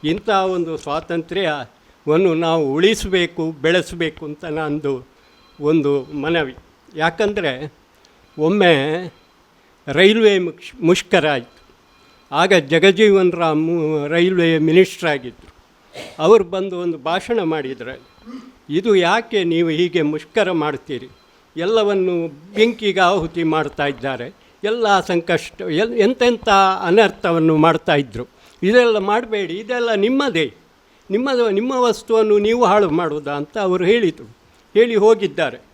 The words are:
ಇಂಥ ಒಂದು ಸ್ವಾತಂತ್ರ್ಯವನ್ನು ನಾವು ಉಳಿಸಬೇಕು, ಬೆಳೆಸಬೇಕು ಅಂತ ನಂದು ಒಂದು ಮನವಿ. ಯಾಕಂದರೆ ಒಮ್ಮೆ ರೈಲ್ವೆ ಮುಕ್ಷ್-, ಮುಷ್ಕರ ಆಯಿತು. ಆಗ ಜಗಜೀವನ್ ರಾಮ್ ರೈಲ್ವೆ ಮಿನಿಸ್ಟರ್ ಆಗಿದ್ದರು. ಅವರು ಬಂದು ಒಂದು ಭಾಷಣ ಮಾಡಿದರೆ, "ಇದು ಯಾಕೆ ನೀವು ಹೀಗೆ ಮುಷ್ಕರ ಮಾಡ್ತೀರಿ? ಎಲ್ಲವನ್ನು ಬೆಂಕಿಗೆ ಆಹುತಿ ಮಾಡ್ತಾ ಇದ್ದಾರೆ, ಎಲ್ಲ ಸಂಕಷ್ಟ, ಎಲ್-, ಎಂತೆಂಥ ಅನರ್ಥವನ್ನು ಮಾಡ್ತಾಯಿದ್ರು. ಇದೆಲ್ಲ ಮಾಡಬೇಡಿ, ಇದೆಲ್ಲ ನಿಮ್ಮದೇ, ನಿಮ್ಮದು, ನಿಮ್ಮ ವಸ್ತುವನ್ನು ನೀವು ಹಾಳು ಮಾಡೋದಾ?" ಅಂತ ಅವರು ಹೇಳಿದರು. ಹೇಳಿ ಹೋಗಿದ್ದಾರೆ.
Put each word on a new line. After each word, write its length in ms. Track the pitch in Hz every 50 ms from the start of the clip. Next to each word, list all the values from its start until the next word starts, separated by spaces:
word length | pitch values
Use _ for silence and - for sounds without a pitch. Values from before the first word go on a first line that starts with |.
| - 151
ಇಂಥ 200 | 170 208 202 -
ಒಂದು 480 | 208 190 190 190 185 180 170 160 160 151
ಸ್ವಾತಂತ್ರ್ಯವನ್ನು 1600 | - 151 143 160 165 - 170 165 160 165 175 190 196 160 151 143 123 - _ _ _ _ _ _ _ 147 151 165 190 185 165
ನಾವು 400 | 160 170 165 165 165 151 135 135
ಉಳಿಸಬೇಕು, 760 | 151 180 202 226 202 - 202 185 185 175 170 - - 160 160
ಬೆಳೆಸಬೇಕು 760 | 160 143 131 160 175 185 - - 185 170 170 156 151 - 165
ಅಂತ 200 | 147 151 - -
ನಂದು 600 | 165 151 160 156 151 147 151 143 143 135 123 113 _ _ _ _ _ _ _ _ _ _ -
ಒಂದು 420 | 147 147 160 165 143 143 143 139 127
ಮನವಿ. 520 | 151 151 147 139 156 170 170 151 131 127 - _ _ _ _ _ _ -
ಯಾಕಂದರೆ 760 | 156 156 170 170 - 220 202 208 208 175 147 127 127 147 147 _ _ _ _ _ _ _ _ _ _ _ _ _ -
ಒಮ್ಮೆ 720 | 151 165 196 208 190 175 160 139 135 151 156 175 185 160 - _ _ _ _ _ _ _ _ _ _ _ _ _ _ -
ರೈಲ್ವೆ 520 | 139 156 190 196 214 226 226 208 202 190
ಮುಕ್ಷ್-, 460 | 180 175 151 - - - - - 214
ಮುಷ್ಕರ 440 | 165 180 - - _ - 185 156 156
ಆಯಿತು. 340 | 143 131 120 - _ _ _ _ _ _ _ _ _ _ _ _ _ _ _ _
ಆಗ 220 | 139 151 175 185 196
ಜಗಜೀವನ್ 800 | 175 147 135 156 165 160 196 190 180 220 208 196 196 185 180 170
ರಾಮ್ 760 | 170 170 160 156 156 160 165 170 170 156 151 156 151 143 147
ರೈಲ್ವೆ 500 | 160 170 175 185 190 180 170 165 165 160
ಮಿನಿಸ್ಟರ್ 520 | 151 165 160 180 185 185 - - - 165
ಆಗಿದ್ದರು. 460 | 147 139 123 123 113 - - - _ _ _ _ _ _ _ _ _ - - - - -
ಅವರು 240 | 156 170 220 226 202
ಬಂದು 360 | 170 180 190 190 196 185 175
ಒಂದು 180 | 175 175 165 151
ಭಾಷಣ 440 | 127 156 170 190 202 - 240 226 190
ಮಾಡಿದರೆ, 580 | 160 156 156 139 131 135 113 117 120 135 131 - _ _ _ - 220 240 262 - - _ _ _ -
"ಇದು 260 | 143 165 190 233 208
ಯಾಕೆ 480 | 190 175 170 190 233 226 - - 202 185
ನೀವು 260 | 170 170 165 170 180
ಹೀಗೆ 320 | 156 156 180 180 151 175
ಮುಷ್ಕರ 500 | 156 147 151 151 - _ _ 226 202 185
ಮಾಡ್ತೀರಿ? 560 | 180 165 151 151 143 131 - - 139 120 123 127 - _ _ _ _ _ _ _ _ 156
ಎಲ್ಲವನ್ನು 680 | 170 190 226 226 214 202 202 196 185 185 175 170 165 165 143 143 160 185 208
ಬೆಂಕಿಗೆ 460 | 208 220 233 233 - 220 202 185 185
ಆಹುತಿ 440 | 185 175 196 196 165 160 - 170 165
ಮಾಡ್ತಾ 440 | 160 160 160 151 147 - - 147 143
ಇದ್ದಾರೆ, 480 | 139 120 123 135 131 120 120 143 202 _ _ _ _ _ -
ಎಲ್ಲ 360 | 202 220 240 226 214 202 190
ಸಂಕಷ್ಟ, 640 | 175 - 185 170 165 - 175 160 - - - -
ಎಲ್-, 380 | 185 185 160 160 214 233 240 233
ಎಂತೆಂಥ 500 | 196 226 254 - 247 247 240 220 - 233 202 196 196 190 190 185
ಅನರ್ಥವನ್ನು 760 | 190 170 175 214 220 190 - - - 185 170 165 160 160 160 156
ಮಾಡ್ತಾಯಿದ್ರು. 680 | 156 165 160 160 _ - 160 147 143 123 101 113 - - _ _ _ _ _ _ -
ಇದೆಲ್ಲ 340 | 185 220 247 247 240 220 214
ಮಾಡಬೇಡಿ, 640 | 190 202 208 214 233 220 214 208 196 156 165 196
ಇದೆಲ್ಲ 340 | 220 208 254 247 240 233 220
ನಿಮ್ಮದೇ, 600 | 202 196 226 262 269 285 269 180 165 156 123 - _ _ _ _ _ _ _ _ _ _ _
ನಿಮ್ಮದು, 380 | 190 214 254 277 269 247 240 220
ನಿಮ್ಮ 240 | 196 196 226 254 269 254
ವಸ್ತುವನ್ನು 640 | 247 240 214 - - - 226 220 220 214 208 208
ನೀವು 260 | 202 214 226 240 240
ಹಾಳು 240 | 185 190 208 202 175
ಮಾಡೋದಾ?" 420 | 151 170 180 160 143 151 143 143
ಅಂತ 260 | 143 143 147 - _ 220
ಅವರು 280 | 202 185 180 185 180
ಹೇಳಿದರು. 520 | 175 220 240 220 175 156 - - 110 117 _ _ _ _ _ _ _ _
ಹೇಳಿ 220 | 202 233 240 233
ಹೋಗಿದ್ದಾರೆ. 600 | 208 196 220 226 196 202 180 143 - 160 131 117 117 _ _